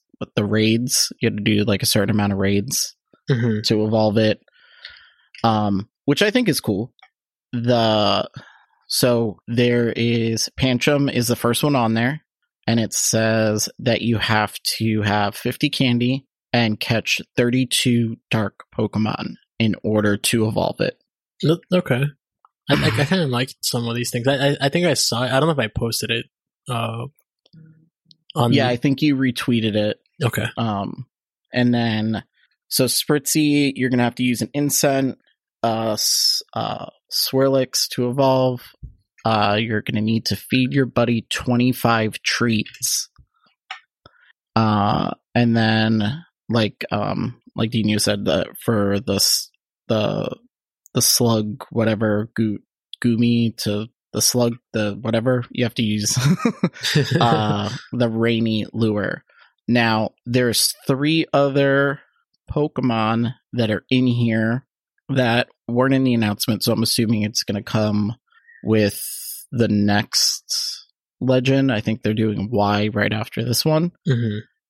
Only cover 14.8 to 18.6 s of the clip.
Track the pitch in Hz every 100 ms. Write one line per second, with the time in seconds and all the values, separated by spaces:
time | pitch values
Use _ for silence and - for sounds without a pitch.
14.8 | 113 107 104 107 101 - 123 - 147 -
15.8 | 131 120 123 135 - _ _ 120 113 107
16.8 | - 113 - - - - 120 127 123 -
17.8 | 127 120 113 113 _ 117 101 -